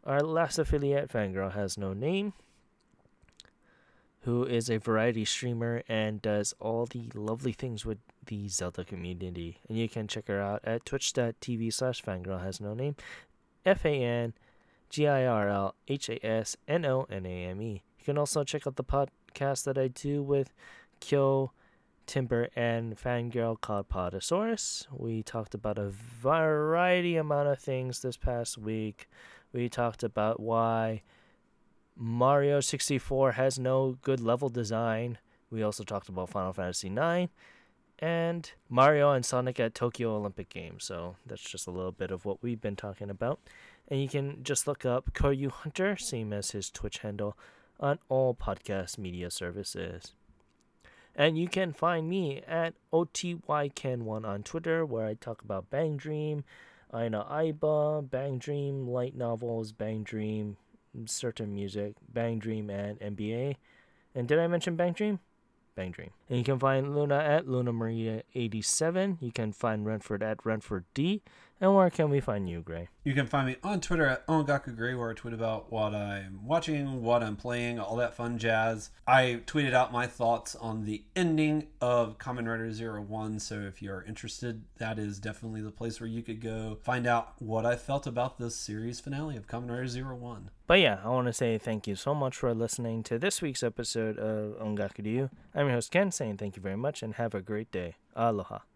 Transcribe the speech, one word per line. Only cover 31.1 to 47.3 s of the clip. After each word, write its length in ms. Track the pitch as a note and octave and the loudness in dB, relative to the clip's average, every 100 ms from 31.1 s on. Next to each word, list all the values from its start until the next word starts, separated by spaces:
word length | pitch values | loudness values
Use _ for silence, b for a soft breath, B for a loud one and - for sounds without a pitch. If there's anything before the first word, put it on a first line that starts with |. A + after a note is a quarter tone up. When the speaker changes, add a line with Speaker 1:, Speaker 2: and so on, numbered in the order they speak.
| b b b _ _ _ _ _ - | b b b _ _ _ _ _ -8
Speaker 1:
Mario 640 | A2+ A#2 B2+ C#3+ C#3+ C#3+ | -4 4 6 6 6 4
sixty-four 720 | C3 C#3 - C#3 - C3+ C3+ | 2 -2 0 0 0 4 4
has 260 | A#2+ C3+ C3 | 6 2 2
no 380 | B2+ C3 C3+ B2+ | 2 2 2 -2
good 180 | - C3+ | 0 0
level 280 | A#2 B2 C#3 | 4 2 2
design. 720 | A#2+ A2 A2+ A#2 A2 A#2+ A#2 _ b _ | -2 -2 0 2 0 -2 -6 _ b _
We 120 | A2+ | -2
also 220 | G#2+ G#2 | 0 -2
talked 240 | G#2 G#2 - | -4 -6 -4
about 220 | F#2 F#2 | -6 -4
Final 220 | G2+ F#2 | -2 -2
Fantasy 380 | F#2 F2+ F2 F#2 | -2 -4 -4 -4
nine 380 | G2+ D#3+ F3 F3+ _ b b b b _ _ | 0 2 2 0 _ b b b b _ _
and 520 | D#3 E3 E3 E3+ D#3+ - _ | -2 0 0 -2 -8 -18 _
Mario 400 | B2 C3+ D3+ C#3+ | 8 8 10 6
and 160 | C#3 B2 | 4 2
Sonic 340 | B2+ B2+ B2 | 0 0 0
at 140 | A#2 | 0
Tokyo 420 | - A#2+ - A#2 G#2+ | 2 -2 0 -2 0
Olympic 320 | G#2 F#2+ F#2 | -2 -6 -12
Games. 360 | - E2+ F2+ | -10 -12 -10
So 320 | - F2+ F2 F#2 - | -8 -6 -8 -10 -14
that's 160 | G2+ | -12
just 240 | - - - | -12 -10 -8
a 40 | |
little 220 | F2+ F#2 | -4 -4
bit 180 | F2+ F#2 | -4 -4
of 140 | F#2 | -4
what 180 | G2+ F#2+ | -4 -4
we've 180 | A#2 A#2 | -4 -4
been 160 | G#2+ G2+ | -4 -6
talking 340 | G#2 G2 G2+ | -8 -8 -10
about. 300 | G2 A#2 D3 - B B B - | -4 -2 -2 -8 B B B -6
And 120 | C#3 | -2
you 80 | C#3 | 0
can 340 | C#3+ C#3 C#3+ | -2 -4 -6
just 240 | B2+ C#3 - | -2 0 0
look 200 | C#3+ B2+ | 0 0
up 260 | B2 - | 0 0
Koryu 380 | - C#3+ C#3 C#3 | 2 2 4 0
Hunter, 480 | - D#3 - F#3+ G3 | -4 -8 0 0 0
same 340 | - B2 A2 | -4 -4 -4
as 200 | G#2 G2+ | -2 -4
his 180 | G#2 F#2+ | -4 -6
Twitch 280 | - G#2+ - | -6 -8 -6
handle, 380 | G#2+ G2+ G#2 | -8 -4 -4